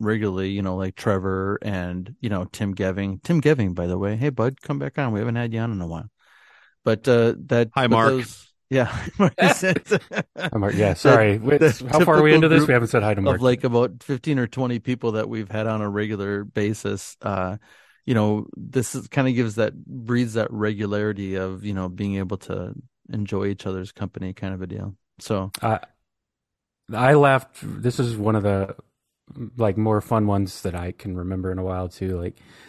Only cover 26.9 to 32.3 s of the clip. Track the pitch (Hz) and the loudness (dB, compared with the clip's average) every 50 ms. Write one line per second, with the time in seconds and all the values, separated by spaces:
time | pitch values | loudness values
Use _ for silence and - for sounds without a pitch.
26.9 | 113 107 120 131 147 151 143 139 135 131 - - _ - - 104 101 101 107 123 | -4 2 4 6 6 8 8 6 6 4 0 -4 _ -16 -12 -12 -8 -4 -2 -2
27.9 | 123 - 131 120 113 107 104 107 110 110 98 101 101 98 98 98 - - - _ | 0 0 0 -2 -2 -2 0 2 2 2 2 2 2 0 0 -4 -6 -12 -18 _
28.9 | _ _ _ _ _ _ _ - - - 123 110 - 120 113 107 92 101 107 110 | _ _ _ _ _ _ _ -18 -14 -12 -12 -8 -4 0 0 2 2 2 2 2
29.9 | 110 107 - - 117 113 107 101 101 101 101 92 - - - 98 87 87 87 90 | 2 2 0 0 0 2 2 2 2 0 0 -2 -6 -8 -8 -8 -6 -6 -6 -8
30.9 | 87 - - 101 90 90 87 90 95 92 92 92 92 95 92 92 92 92 92 90 | -8 -10 -10 -10 -8 -6 -6 -6 -4 -4 -4 -4 -4 -4 -4 -4 -4 -4 -6 -6
31.9 | - - 95 95 95 87 87 92 | -6 -6 -6 -4 -4 -4 -6 -8